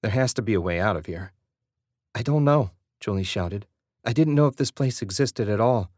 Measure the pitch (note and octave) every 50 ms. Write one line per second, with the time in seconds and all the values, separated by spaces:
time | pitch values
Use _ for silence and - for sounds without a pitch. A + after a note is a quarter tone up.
0 | - A2 G2 B2+ C3 B2+ - - A#2 G#2 A2 F#2 E2+ F#2 F2 E2+ F#2 A2 G2 D#2+
1 | D#2 - F2 E2+ F#2 F#2+ _ _ _ _ _ _ _ _ _ _ _ _ _ _
2 | _ _ _ - B2 C#3+ D3 D3+ D3 C#3+ C#3+ D3 A#2 F#2 - _ _ _ _ _
3 | - - G2+ G2 F#2+ F#2 - - F2+ F2 F#2+ G2+ - _ _ _ _ _ _ _
4 | _ A2+ A#2 D3 D#3 D#3 D3 D3 D3 C#3+ B2 - C3+ B2 - - C#3 C3 A#2+ -
5 | - G2+ F#2 - C#3 B2 - - A2+ G2+ G#2+ G#2 A2+ A#2+ B2+ A2+ F#2+ F2 _